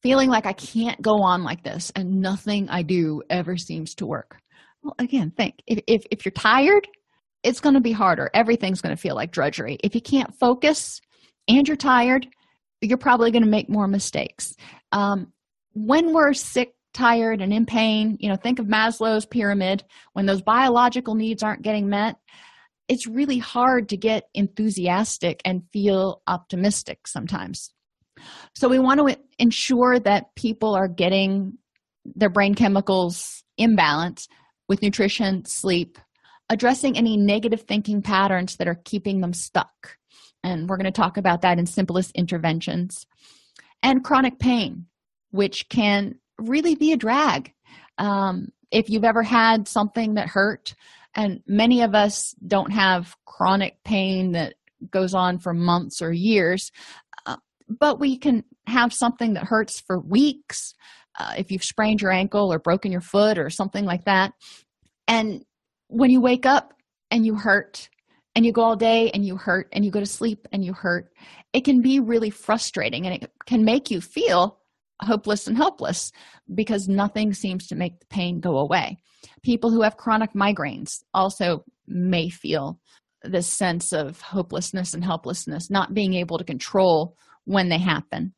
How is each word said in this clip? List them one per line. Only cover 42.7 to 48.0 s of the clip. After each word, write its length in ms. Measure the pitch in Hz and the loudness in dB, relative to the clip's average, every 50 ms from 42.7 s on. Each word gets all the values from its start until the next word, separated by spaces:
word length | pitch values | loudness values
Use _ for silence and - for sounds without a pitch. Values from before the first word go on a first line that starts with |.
| 170 175 175 185 - - - _ _ _ _ - _ _ _ _ _ _ - _ _ _ - | -4 -4 -4 -6 -8 -14 -18 _ _ _ _ -20 _ _ _ _ _ _ -20 _ _ _ 0
And 200 | 262 269 262 262 | 2 2 2 0
chronic 360 | - 285 262 262 247 254 - | 2 2 2 2 2 0 0
pain, 480 | - 254 247 240 202 - 90 175 175 _ _ _ _ _ _ _ _ _ | 0 2 2 2 0 -4 -8 -12 -16 _ _ _ _ _ _ _ _ _
which 380 | - 190 202 190 - - - _ | -2 -2 -2 0 -2 -6 -12 _
can 460 | - - 214 208 202 202 202 196 - _ _ _ _ - | -2 0 2 2 2 2 0 -4 -8 _ _ _ _ -12
really 380 | 220 226 254 302 311 339 320 | -6 -2 -2 0 2 2 2
be 160 | 311 302 302 320 | 2 2 2 2
a 40 | 254 | 2
drag. 560 | 220 214 233 277 311 277 190 139 - - _ _ _ _ - - - _ _ | 0 0 0 2 2 2 0 -2 -4 -10 _ _ _ _ -20 -20 -20 _ _
Um, 520 | - | -4